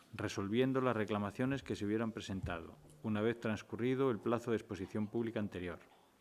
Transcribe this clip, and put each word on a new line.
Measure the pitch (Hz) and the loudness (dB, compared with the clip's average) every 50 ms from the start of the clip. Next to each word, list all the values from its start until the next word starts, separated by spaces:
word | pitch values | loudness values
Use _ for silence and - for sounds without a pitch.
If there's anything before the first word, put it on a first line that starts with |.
| - - - | -20 -14 -8
resolviendo | 110 101 104 - - 98 98 104 117 131 131 131 131 | -4 -4 -2 -2 -2 -2 0 4 4 4 4 4 4
las | 127 127 120 | 2 2 2
reclamaciones | 110 107 95 107 104 104 101 98 - 127 131 139 135 - | 2 2 2 2 0 0 0 0 0 0 0 0 -2 -2
que | - 110 | -4 -4
se | 92 107 | -2 0
hubieran | 101 104 110 117 113 | 0 2 2 0 0
presentado, | 107 - 95 - 101 95 90 - 90 82 82 87 87 - - - - - | -2 -4 -6 -4 -4 -4 -2 -2 -4 -4 -6 -8 -14 -16 -20 -20 -16 -8
una | - 113 107 104 | -4 0 0 2
vez | 107 117 117 - | 4 2 2 2
transcurrido | - 117 107 101 - - - 101 113 123 131 127 135 135 | 0 -2 -2 -2 -4 -6 -4 0 0 2 2 4 4 2
el | 120 98 | 2 2
plazo | - 120 117 117 117 - | 2 2 2 2 2 2
de | 117 104 | 0 0
exposición | - - 107 85 95 90 - 110 107 101 | 0 -2 -6 -6 -6 -4 -2 -2 -2 0
pública | - 117 117 113 110 117 | 0 -2 -2 0 -2 -2
anterior. | 104 98 - 92 90 90 82 - - - - - - - _ - | -4 -2 -4 -6 -6 -6 -6 -8 -12 -20 -20 -20 -20 -20 _ -20